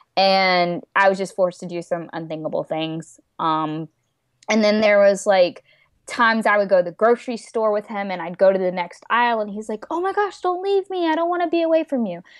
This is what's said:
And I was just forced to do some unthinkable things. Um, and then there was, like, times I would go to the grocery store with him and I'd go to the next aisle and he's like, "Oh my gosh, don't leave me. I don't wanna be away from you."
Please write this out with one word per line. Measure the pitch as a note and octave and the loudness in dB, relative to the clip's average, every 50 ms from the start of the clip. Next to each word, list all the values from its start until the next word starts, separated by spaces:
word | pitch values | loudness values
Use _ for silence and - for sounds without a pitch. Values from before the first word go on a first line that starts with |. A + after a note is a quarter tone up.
| _ _ _ - | _ _ _ 2
And | F#3+ G3 F#3+ F#3+ F#3+ F#3+ F#3 F3+ F3 F3 F3 - - - - | 2 4 4 4 4 4 2 2 2 0 -2 -4 -8 -4 0
I | G3 G3 G3 | 2 4 4
was | G3 F#3+ | 2 2
just | G3 F3+ - | -2 -6 -2
forced | - F#3+ F3+ F3 - | 0 0 0 -2 -4
to | - F3 | -10 -10
do | F#3 E3+ | -10 -10
some | E3 - F3+ E3+ E3 - - | -8 -6 -6 -6 -6 -8 -10
unthinkable | D#3+ E3 D#3 D#3+ D#3 D#3 D3+ - D#3+ D3+ | -10 -10 -8 -8 -8 -6 -6 -6 -6 -6
things. | - E3 D#3+ D#3+ D#3+ D#3+ E3 D#3+ - - _ _ _ _ - | -4 -6 -4 -4 -4 -6 -8 -10 -12 -18 _ _ _ _ -6
Um, | E3+ E3 D#3+ D#3 D#3 D3+ D3+ D#3+ D#3+ D#3 _ _ _ _ _ _ _ _ _ _ _ - | -2 -2 0 -2 -2 -4 -4 -6 -8 -10 _ _ _ _ _ _ _ _ _ _ _ -2
and | G#3+ A3 G#3+ | 0 2 2
then | G#3 G#3 G#3+ | 2 2 2
there | A3 G#3 G#3 G3+ | 2 4 4 6
was, | G3+ G3+ G3+ F#3+ - G#3+ | 6 4 4 2 2 2
like, | G3 F#3+ F3+ E3+ - - - _ _ _ _ _ _ _ _ | 4 4 4 2 0 -4 -16 _ _ _ _ _ _ _ _
times | - - - A#3+ A3+ A3+ A3+ G#3+ | -8 -2 2 2 2 2 2 2
I | A3 G#3 G#3 | 2 2 2
would | G3+ F#3+ | 2 4
go | G3 F3+ | 4 2
to | F3 | 2
the | F3 | 2
grocery | E3 - G#3+ A3+ A#3+ A#3+ - - A#3+ G#3+ | 0 2 2 4 4 2 0 -4 -8 -8
store | - - - A#3 A3 G#3+ | -10 -8 -4 -2 0 0
with | G#3 G#3 G#3+ - | 0 -2 -4 -6
him | A3+ G3+ G3+ G3 | -8 -8 -6 -6
and | F#3 F3+ | -6 -8
I'd | E3 E3+ F3+ - | -8 -8 -6 0
go | - F#3+ | 2 2
to | G3 F#3 | 2 2
the | F#3+ F#3 | 0 -2
next | F3+ F3+ F3 F3 - - - - | -2 -4 -6 -8 -10 -16 -6 -2
aisle | G#3+ A#3 A#3+ A#3+ A#3 A3 | 0 2 2 2 0 0
and | G#3+ G#3 | -2 -6
he's | G3 G#3+ G#3+ - | -8 -10 -10 -10
like, | G#3+ G#3+ - - | -10 -10 -8 -8
"Oh | D#4+ E4+ | -6 -4
my | F4+ F#4+ | -4 -2
gosh, | F#4+ G4+ G#4 G4 F4 - | -2 -2 -2 -4 -4 -6
don't | - F4+ F4+ F4 | -4 -4 -4 -2
leave | F#4 G4 G4+ G4 F#4+ - | -2 -2 0 -2 -2 -4
me. | F#4+ F#4 F4 D#4+ | -4 -4 -2 -2
I | D#4 | 0
don't | D#4+ E4+ E4+ | 0 0 -2
wanna | F4 F4 F4+ E4 | -2 -2 -2 -2
be | E4+ E4+ | 0 0
away | E4 D#4+ E4 D#4+ D#4+ | 0 2 0 0 0
from | - C#4+ B3+ A#3 | -2 -2 -4 -4
you." | G3 F3 E3+ F#3 _ - - | -4 -6 -8 -14 _ -20 -20